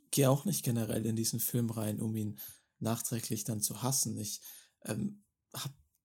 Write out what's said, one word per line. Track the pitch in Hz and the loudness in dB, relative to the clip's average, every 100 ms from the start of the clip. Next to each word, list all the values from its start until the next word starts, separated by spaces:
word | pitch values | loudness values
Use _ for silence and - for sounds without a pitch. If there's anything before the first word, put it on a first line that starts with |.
| _ | _
gehe | - 135 | 4 6
auch | 135 202 | 6 2
nicht | 143 | 0
generell | - 117 110 117 113 | 0 0 2 0 0
in | 113 | 2
diesen | 110 117 | 0 0
Film | - 120 117 | 0 2 0
rein, | 110 107 107 | 0 -2 0
um | 113 110 | -2 0
ihn | 107 - - - _ _ | -2 -4 -14 -18 _ _
nachträglich | 110 113 - 117 - 110 | 0 0 0 -4 -4 -4
dann | - 107 | -2 -2
zu | - 104 | -2 0
hassen. | 123 135 120 107 | 0 2 0 -2
Ich, | 104 - - - - _ - | -6 -8 -12 -20 -20 _ -6
ähm, | 107 202 - _ _ _ | -4 -4 -6 _ _ _
hab | - 139 - _ _ | -8 -8 -10 _ _